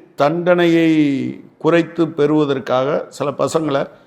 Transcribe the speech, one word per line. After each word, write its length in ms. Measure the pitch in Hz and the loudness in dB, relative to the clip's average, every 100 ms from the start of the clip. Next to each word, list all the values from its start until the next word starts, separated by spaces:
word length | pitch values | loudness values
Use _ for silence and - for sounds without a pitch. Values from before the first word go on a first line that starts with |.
| - - | -12 -2
தண்டனையை 720 | 139 170 175 175 175 165 165 160 147 139 123 135 - _ | 0 0 0 2 4 2 2 2 2 0 -4 -8 -16 _
குறைத்து 500 | 156 170 165 - 160 | 0 2 0 -2 -4
பெறுவதற்காக 1000 | 156 147 151 147 135 120 127 135 160 - | 0 0 2 0 -2 -2 -2 0 -4 -6
சில 220 | - 139 | -6 -6
பசங்களை, 560 | 131 135 160 156 139 156 - | -2 -2 0 -2 -4 -4 -12